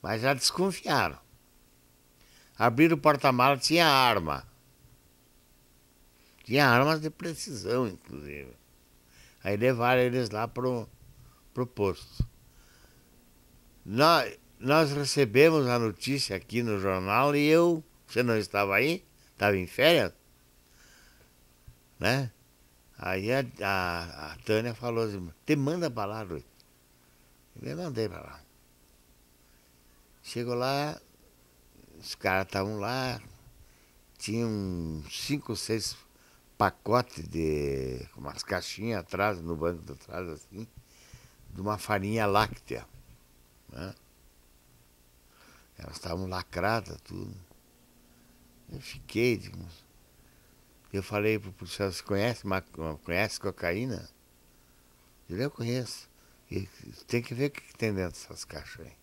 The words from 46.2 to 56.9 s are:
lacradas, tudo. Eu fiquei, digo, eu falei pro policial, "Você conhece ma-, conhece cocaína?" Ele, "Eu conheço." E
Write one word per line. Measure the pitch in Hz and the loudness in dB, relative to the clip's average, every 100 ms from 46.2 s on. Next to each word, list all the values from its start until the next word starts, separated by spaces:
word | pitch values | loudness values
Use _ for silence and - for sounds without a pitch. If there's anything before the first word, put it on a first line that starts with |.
| 95 | -6
lacradas, | 92 85 87 92 113 98 - | -8 -6 -4 -2 -2 -4 -16
tudo. | - 90 98 95 90 - _ _ _ _ _ _ _ _ _ _ - | -14 -12 -12 -14 -20 -20 _ _ _ _ _ _ _ _ _ _ -16
Eu | - | -14
fiquei, | - - - 104 123 110 | -14 -16 -6 0 2 2
digo, | 92 90 87 - _ _ _ _ _ _ _ _ _ _ _ | -4 -14 -16 -18 _ _ _ _ _ _ _ _ _ _ _
eu | 98 | -8
falei | 95 104 104 110 | -4 0 2 0
pro | 98 | -4
policial, | 95 87 - 101 | -14 -14 -4 -4
"Você | 87 | -4
conhece | - 98 110 117 101 | -4 0 0 -2 -4
ma-, | 92 - - 80 76 | -6 -6 -10 -8 -8
conhece | - 85 107 - | -4 -2 -2 -4
cocaína?" | 101 - 87 90 127 98 85 _ _ _ _ _ _ _ _ _ _ _ _ | -8 -4 -4 -2 -4 -8 -12 _ _ _ _ _ _ _ _ _ _ _ _
Ele, | 90 | -4
"Eu | 139 | -4
conheço." | - 117 127 120 - - _ - _ _ | -4 -4 -2 -4 -10 -16 _ -20 _ _
E | - 95 - - | -8 -8 -12 -20